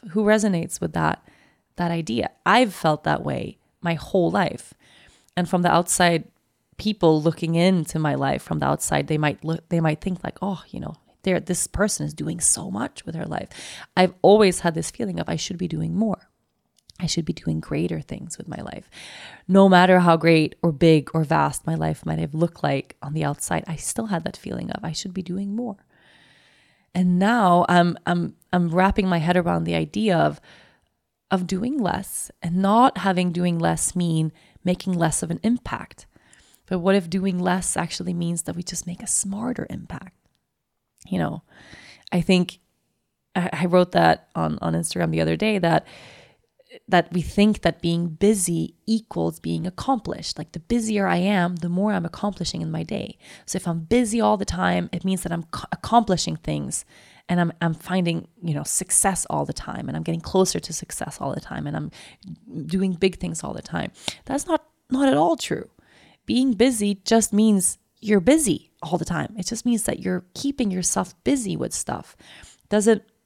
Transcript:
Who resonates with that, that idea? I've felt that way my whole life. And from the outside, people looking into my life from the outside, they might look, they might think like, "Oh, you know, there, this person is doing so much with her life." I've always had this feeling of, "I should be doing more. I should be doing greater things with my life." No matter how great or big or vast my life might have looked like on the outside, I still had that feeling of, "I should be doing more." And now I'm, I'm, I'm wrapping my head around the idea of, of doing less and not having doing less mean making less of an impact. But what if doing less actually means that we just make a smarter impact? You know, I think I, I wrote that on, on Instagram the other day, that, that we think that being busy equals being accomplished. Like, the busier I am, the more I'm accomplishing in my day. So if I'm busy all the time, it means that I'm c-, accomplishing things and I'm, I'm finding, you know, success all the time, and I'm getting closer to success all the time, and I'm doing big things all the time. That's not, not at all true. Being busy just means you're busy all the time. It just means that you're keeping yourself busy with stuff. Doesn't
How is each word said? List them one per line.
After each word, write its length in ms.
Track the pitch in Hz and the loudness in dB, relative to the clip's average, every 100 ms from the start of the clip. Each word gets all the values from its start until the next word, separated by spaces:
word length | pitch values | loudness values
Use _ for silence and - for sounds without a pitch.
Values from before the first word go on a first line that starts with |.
| 208 | -6
Who 120 | 185 | 0
resonates 560 | 208 214 208 175 - - | 2 4 4 0 -2 -6
with 140 | 170 | -4
that, 340 | 165 156 - _ _ _ _ _ - | 0 -2 -2 _ _ _ _ _ -4
that 160 | 175 | -2
idea? 380 | 170 160 233 - _ - | -2 -4 -4 -4 _ 2
I've 280 | 220 247 | 4 4
felt 300 | - 165 151 | 0 -2 0
that 200 | - 147 | -2 -2
way 340 | 151 131 - - _ _ | -4 -6 -8 -12 _ _
my 140 | 175 165 | -4 -4
whole 360 | - 196 170 | -2 0 2
life. 440 | 202 180 - - _ _ _ - _ _ - | 0 -2 -4 -16 _ _ _ -20 _ _ -4
And 140 | 175 | -2
from 120 | 180 | 2
the 100 | 175 | 4
outside, 540 | 156 175 - 175 165 - _ _ _ _ - | 2 2 2 4 2 -2 _ _ _ _ -8
people 440 | 214 208 165 156 | -6 2 4 6
looking 340 | 156 160 160 165 | 2 -2 -2 2
into 440 | 180 185 160 160 | 4 4 0 -2
my 160 | 151 139 | -2 0
life 260 | 139 135 | 0 -2
from 180 | - 156 | -2 -2
the 60 | 139 | 0
outside, 420 | 147 - 147 143 | 0 0 -2 0
they 100 | 156 | 0
might 260 | 151 - | 0 -2
look, 240 | 156 160 - | -6 -6 -2
they 140 | 170 | 0
might 180 | 160 156 | 0 0
think 240 | 196 180 | -4 -6
like, 140 | - - | -8 -6
"Oh, 220 | 196 185 - | -6 -6 -10
you 100 | - | -12
know, 160 | - 160 _ _ | -12 -14 _ _
there, 180 | 190 175 | -2 -2
this 260 | 160 175 - | 0 -4 -4
person 380 | - 208 - 151 | -2 -2 -2 -6
is 80 | |
doing 260 | 151 156 170 | -6 -8 -2
so 320 | - - 190 | 0 -2 -4
much 340 | 196 254 - - | -6 -6 -10 -10
with 100 | 165 | -8
her 100 | 160 | -6
life." 240 | - - - - - - - | -6 -8 -16 -18 -18 -6 2
I've 160 | 185 - | 2 4
always 400 | 165 214 202 170 | 6 8 6 4
had 120 | 175 | -2
this 160 | 165 160 | -2 -6
feeling 300 | - 202 170 | -6 -6 -4
of, 80 | 165 | -4
"I 80 | 165 | -4
should 220 | - 170 | -6 -6
be 100 | 175 | -4
doing 260 | 160 160 | -4 -2
more. 360 | 175 220 - _ _ _ _ _ _ _ - | 0 0 -2 _ _ _ _ _ _ _ -6
I 40 | 170 | -4
should 200 | - 156 | -2 -2
be 80 | |
doing 260 | 156 - 156 | -4 -4 -4
greater 400 | - 147 170 160 | -4 -4 -2 -4
things 380 | - - - - | -8 -12 -12 -14
with 100 | - | -12
my 140 | - | -12
life." 280 | - - - - - - - - - | -12 -14 -18 -20 -20 -18 -20 -14 4
No 220 | 190 196 | 8 10
matter 320 | 180 185 185 | 10 8 8
how 160 | 175 165 | 8 6
great 400 | 165 160 156 - | 6 6 4 0
or 100 | 170 | -2
big 380 | 139 165 156 - | 4 6 6 4
or 120 | 165 147 | -2 2
vast 420 | 156 143 - - | 2 2 -2 -4
my 80 | 160 | -2
life 300 | 156 156 160 | -2 -2 -4
might 140 | 156 | -4
have 140 | 160 | -4
looked 300 | 156 170 - | 0 -2 0
like 320 | 143 139 - - | -2 -2 -6 -14
on 120 | 143 | -8
the 120 | 156 147 | -4 -4
outside, 400 | 147 - 165 - | -4 -4 -4 -4
I 80 | 156 | -10
still 320 | - - 226 | -6 -6 -4
had 160 | 175 | -4
that 140 | 165 - | -4 -10
feeling 340 | - - - | -10 -8 -8
of, 120 | - | -8
"I 100 | - | -8
should 200 | 151 196 | -8 -8
be 80 | 185 | -8
doing 340 | 180 185 196 214 | -6 -6 -6 -6
more." 300 | 247 208 _ _ _ _ _ _ _ _ _ _ _ 175 | -8 -10 _ _ _ _ _ _ _ _ _ _ _ 0
And 240 | 180 180 | 2 4
now 460 | 196 240 190 175 - | 4 4 6 6 6
I'm, 300 | 175 175 - - | 4 4 0 -2
I'm, 300 | 175 170 - - | -2 -2 -8 -4
I'm 160 | 180 170 | 0 0
wrapping 380 | 170 190 202 190 | 2 2 2 0
my 120 | 170 | 0
head 160 | 160 180 | 2 2
around 300 | 175 170 165 | 2 0 0
the 100 | 165 | -2
idea 420 | 156 202 214 170 | -2 -2 2 2
of, 240 | 151 147 - - _ _ _ _ _ _ - | 2 0 -16 -20 _ _ _ _ _ _ -4
of 160 | 190 180 | -4 -2
doing 320 | 185 240 294 | -2 -2 -2
less 540 | 190 - 196 - - - | -2 -2 -6 -10 -12 -8
and 200 | 170 180 | -4 0
not 380 | 196 220 254 - | 4 6 4 2
having 320 | 190 180 180 | -2 0 0
doing 280 | 170 180 170 | 0 0 0
less 380 | 165 165 - 180 | 0 0 -2 -2
mean 340 | 170 160 160 - _ _ | 0 0 -2 -4 _ _
making 300 | 180 180 190 | -4 -2 -2
less 280 | 180 165 - | 0 0 0
of 80 | 165 | -4
an 100 | 170 | -2
impact. 640 | 220 240 - - - - - _ _ _ _ _ - | 0 -2 -4 -10 -10 -18 -20 _ _ _ _ _ -6
But 100 | 185 | -2
what 160 | 180 196 | 2 2
if 140 | 170 | 0
doing 300 | 185 190 180 | -2 -2 0
less 360 | 180 185 - - | 0 0 -2 -4
actually 380 | 165 - 175 | -4 -6 -6
means 300 | 175 170 170 | -4 -2 -4
that 120 | - 170 | -6 -8
we 60 | |
just 240 | 175 170 175 | -8 -8 -10
make 160 | 175 | -10
a 60 | 208 | -4
smarter 580 | - 196 196 240 240 - | -4 -4 -6 -6 -6 -8
impact? 440 | - - 165 - _ _ _ _ _ _ _ _ _ - | -10 -12 -14 -14 _ _ _ _ _ _ _ _ _ -6
You 100 | 185 | -4
know, 240 | 160 160 _ - - - - - - | -4 -6 _ -20 -20 -20 -20 -20 -4
I 100 | 180 | -2
think 380 | 170 185 180 - _ _ _ _ _ _ _ 180 | 2 2 2 -6 _ _ _ _ _ _ _ -4
I, 140 | 180 | -4
I 140 | 151 180 | -2 4
wrote 260 | 180 180 | 4 4
that 360 | 170 165 - _ - | 4 4 2 _ -4
on, 240 | 80 78 | -2 -2
on 120 | 85 | -2
Instagram 360 | 82 82 - 165 | -2 -2 -2 -2
the 120 | 160 | 0
other 140 | 160 165 | 0 0
day, 220 | 220 208 | 0 0
that, 300 | 170 156 - - - - - _ _ _ _ 254 - | 2 2 0 -20 -20 -20 -20 _ _ _ _ -18 2
that 240 | 180 - | 2 2
we 100 | 180 | -2
think 420 | - - 208 208 | -2 2 2 4
that 180 | 170 - | 0 0
being 280 | 170 170 170 | -2 -2 -2
busy 640 | 156 202 214 180 165 165 - - | 2 2 2 0 -2 -4 -8 -4
equals 540 | 226 - 175 165 160 | -4 -2 -4 -4 -4
being 260 | 165 165 175 | -6 -4 -6
accomplished. 720 | - - 254 - - - - | -6 -4 -2 -4 -10 -10 -10
Like, 140 | 156 | -12
the 80 | 165 | -12
busier 480 | - 240 220 208 196 | -2 -2 0 0 2
I 100 | 175 | 2
am, 380 | 185 202 175 175 | 2 2 0 -2
the 140 | 175 | -4
more 220 | 180 214 | 0 0
I'm 140 | 196 165 | 0 -4
accomplishing 560 | - 208 185 170 165 | -6 -6 -4 -6 -6
in 80 | 165 | -6
my 140 | 160 | -6
day. 340 | 165 - - - - - - | -6 -6 -8 -14 -20 -20 -8
So 100 | 196 | -6
if 100 | 180 | -4
I'm 120 | 165 | -6
busy 420 | 160 240 233 233 | 0 2 2 2
all 160 | 208 208 | 2 2
the 80 | 196 | -2
time, 440 | 175 180 180 175 | -2 0 0 -2
it 100 | 175 | -4
means 200 | 190 185 | -2 -4
that 80 | - | -4
I'm 140 | 170 160 | -6 -6
c-, 120 | - - | -12 -10
accomplishing 640 | - - 233 208 180 - 156 | -10 2 2 2 -2 -2 -6
things 500 | - 151 135 - - - - - - | -6 -6 -6 -8 -12 -20 -20 -16 -2
and 140 | 175 | 0
I'm, 100 | 170 - | 0 0
I'm 120 | 170 | -4
finding, 540 | 160 - 185 170 165 - _ | -4 -4 -2 0 -2 -6 _
you 100 | 170 | -4
know, 100 | 147 | -4
success 640 | 151 - - - 196 185 - | -2 -4 0 2 2 0 -2
all 180 | 151 147 | -2 -2
the 80 | |
time, 340 | - - - - | -6 -8 -10 -8
and 100 | 156 | -6
I'm 60 | |
getting 180 | 160 165 | -4 -6
closer 380 | - 190 190 170 | 0 2 2 0
to 140 | - | -6
success 440 | 160 - - - - | -10 -10 -10 -10 -8
all 140 | 139 | -8
the 80 | - | -8
time, 260 | - - 147 | -8 -10 -6
and 80 | 156 | -6
I'm 140 | 151 - - - - 160 - - 151 | -8 -12 -20 -20 -20 -20 -14 -12 -4
doing 280 | 185 190 | -2 -2
big 260 | 170 190 175 | 0 -2 -2
things 240 | 175 165 | -8 -8
all 100 | 143 | -8
the 80 | - | -10
time. 300 | - 170 - - - - - | -8 -6 -6 -8 -12 -12 -6
That's 220 | 277 - | -6 -2
not, 180 | 320 _ _ - | -4 _ _ -4
not 180 | 254 277 | 2 4
at 100 | 147 | 4
all 180 | 339 320 | 2 0
true. 340 | - - - _ _ _ _ _ - | -2 -6 -8 _ _ _ _ _ -2
Being 280 | 226 262 | 0 2
busy 480 | 202 254 233 202 196 - | 4 2 2 -2 -2 2
just 280 | 226 220 | 2 4
means 460 | 202 220 196 - - _ _ | 4 4 4 2 -4 _ _
you're 200 | 214 208 | 2 4
busy 500 | 170 320 262 156 _ - | 6 4 4 -2 _ -14
all 160 | - 175 | -4 -4
the 60 | 165 | -2
time. 280 | 170 - 214 | -4 -6 -8
It 120 | 180 | -8
just 180 | 226 247 | -4 -2
means 200 | 226 - | -2 -2
that 140 | - | -4
you're 260 | 185 180 - - | -4 -4 -6 -8
keeping 340 | 277 277 214 | -6 -2 -2
yourself 460 | 185 175 - 185 - | -2 -2 -2 -4 -4
busy 340 | - 277 208 160 | 0 0 0 -4
with 160 | - | -4
stuff. 420 | - - - - _ - - - - - | -6 -6 -8 -8 _ -20 -20 -20 -18 -2
Doesn't 320 | 208 208 214 _ _ | 2 4 2 _ _